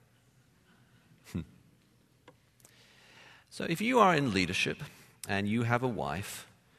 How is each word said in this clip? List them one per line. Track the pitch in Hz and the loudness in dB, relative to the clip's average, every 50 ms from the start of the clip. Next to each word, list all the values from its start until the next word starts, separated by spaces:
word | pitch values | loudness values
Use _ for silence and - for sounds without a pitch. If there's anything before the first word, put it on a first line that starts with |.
| _ _ _ _ _ _ _ _ _ _ _ _ _ _ _ _ _ _ _ _ _ _ - _ - - - | _ _ _ _ _ _ _ _ _ _ _ _ _ _ _ _ _ _ _ _ _ _ -20 _ -16 -10 -10
<laughs> | 90 76 - - - _ _ _ _ _ _ _ _ _ _ _ _ _ - - _ _ _ _ _ - - _ - - - - - - - - - - - - - _ _ | -10 -10 -12 -16 -20 _ _ _ _ _ _ _ _ _ _ _ _ _ -20 -20 _ _ _ _ _ -20 -20 _ -20 -20 -20 -20 -20 -20 -20 -20 -20 -20 -20 -20 -20 _ _
So | - - - | -12 -8 -6
if | - 165 - | -4 -4 -2
you | 208 233 262 240 | 0 2 4 6
are | 208 185 170 | 6 6 6
in | 147 143 127 92 | 4 2 2 2
leadership | 95 90 82 92 - - - - - 76 - - - - - - _ - | 2 2 0 0 -2 -2 -2 -4 -6 -10 -16 -18 -20 -20 -20 -20 _ -6
and | - 101 98 101 104 | -2 -2 -2 0 0
you | 107 120 | 0 0
have | 117 117 120 120 | 0 0 0 0
a | 127 127 | 0 -2
wife | 110 85 67 69 73 92 98 - - - - - - _ _ _ _ | -4 -4 -6 -6 -6 -6 -8 -10 -12 -16 -16 -20 -20 _ _ _ _